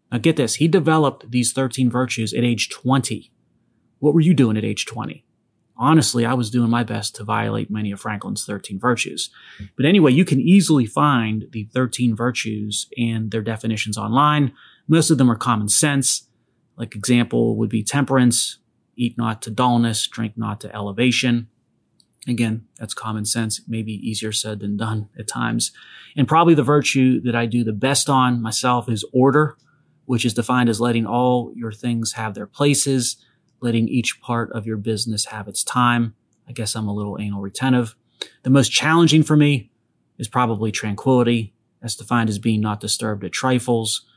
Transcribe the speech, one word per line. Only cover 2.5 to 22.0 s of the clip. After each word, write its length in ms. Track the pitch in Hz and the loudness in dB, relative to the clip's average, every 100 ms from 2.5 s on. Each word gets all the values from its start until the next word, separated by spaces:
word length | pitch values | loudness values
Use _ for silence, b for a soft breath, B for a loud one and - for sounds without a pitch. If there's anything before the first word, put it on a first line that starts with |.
| 113 - | 0 -4
twenty. 640 | - 123 135 - 117 - _ _ _ _ _ _ _ | -4 0 0 0 -8 -12 _ _ _ _ _ _ _
What 140 | 147 | 2
were 80 | 160 | 4
you 120 | 156 | 6
doing 240 | 143 120 107 | 6 4 2
at 80 | 107 | -2
age 200 | 101 - | -6 -8
twenty? 400 | 110 110 - _ _ _ _ _ - | -10 -12 -14 _ _ _ _ _ -4
Honestly, 480 | 127 160 - 120 117 | 2 4 4 0 0
I 80 | |
was 160 | 127 110 | -2 -2
doing 200 | 123 117 | 0 0
my 140 | 120 | 0
best 320 | 113 110 104 - | -2 -6 -8 -10
to 80 | |
violate 480 | 107 110 110 107 104 | -4 -4 -2 -4 -6
many 200 | 107 107 | -6 -6
of 100 | 101 | -8
Franklin's 440 | 113 104 98 104 - | -8 -8 -8 -10 -8
thirteen 340 | 101 - 98 | -10 -10 -4
virtues. 500 | 117 117 - 76 - B B B 101 - | -2 -2 -4 -8 -10 B B B -14 0
But 100 | 139 | 4
anyway, 260 | 202 151 | 6 6
you 140 | 135 185 | 4 4
can 160 | 135 | 2
easily 440 | 160 196 165 151 110 | 6 6 6 2 2
find 600 | - 147 127 110 107 - | 0 2 2 0 -4 -6
the 120 | 110 104 | -10 -6
thirteen 420 | 127 127 127 123 107 | -2 -2 0 -2 0
virtues 720 | 123 117 110 107 107 - - - | -2 -4 -6 -6 -6 -8 -8 -4
and 340 | 117 113 110 | -4 -2 -4
their 100 | 113 | -4
definitions 560 | 107 110 113 110 107 107 | -4 -4 -4 -4 -4 -6
online. 560 | 110 123 147 147 139 b b b - | 0 2 4 2 0 b b b 2
Most 220 | 165 156 | 2 4
of 80 | 143 | 4
them 140 | 127 | 4
are 40 | 110 | 2
common 340 | - 110 104 | 0 -2 0
sense. 580 | - 151 139 131 - - _ _ _ _ - | 0 2 0 0 -4 -8 _ _ _ _ -14
Like 200 | 113 104 | -12 -8
example 600 | 101 123 120 120 117 110 | 0 2 2 0 0 0
would 120 | 110 | -2
be 140 | 110 | -2
temperance, 760 | 107 143 139 135 123 120 - - _ _ _ - | -2 -2 2 4 4 2 -2 -8 _ _ _ -6
eat 220 | 120 120 | -6 -4
not 240 | 113 110 | -6 -6
to 80 | - | -8
dullness, 560 | 107 127 120 117 107 - | 0 2 4 2 -2 -6
drink 260 | - 110 113 | -6 -8 -6
not 240 | 110 104 | -8 -8
to 140 | 104 107 | -10 -10
elevation. 720 | 101 98 123 113 127 120 113 _ _ _ _ _ | -8 0 0 2 0 0 -4 _ _ _ _ _